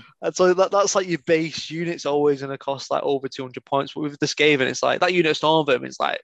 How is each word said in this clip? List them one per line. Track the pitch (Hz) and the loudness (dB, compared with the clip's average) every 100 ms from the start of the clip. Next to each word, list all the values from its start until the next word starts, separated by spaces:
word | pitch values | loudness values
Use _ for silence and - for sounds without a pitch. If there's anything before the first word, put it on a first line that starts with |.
| - _ | -10 _
And | 165 165 | -6 2
so | 180 | 4
that, | 180 185 | 4 2
that's, | 202 196 202 | 2 2 0
like, | 190 | -2
your | 165 | -4
base | - 160 160 - - | 0 0 0 -8 -10
unit's | 160 170 160 147 | -8 -6 -6 -2
always | 147 147 139 | 0 2 0
gonna | 135 135 | -4 -10
cost, | - 135 - | -8 -8 -4
like, | 139 | -2
over | 143 139 135 | 0 -2 -4
two | - | -10
hundred | 127 127 - | -12 -12 -4
points, | 139 139 | -2 -2
but | 151 | -6
with | 147 143 | -8 -4
the | 147 | -4
Skaven, | - 151 147 | 2 4 4
it's | 127 123 | 2 0
like, | 131 127 | 0 0
that | 180 | 2
unit | 180 156 151 | 2 2 2
Stormvermin, | 151 160 143 123 131 | 2 2 2 0 -2
it's, | - | -4
like, | - - | -2 -4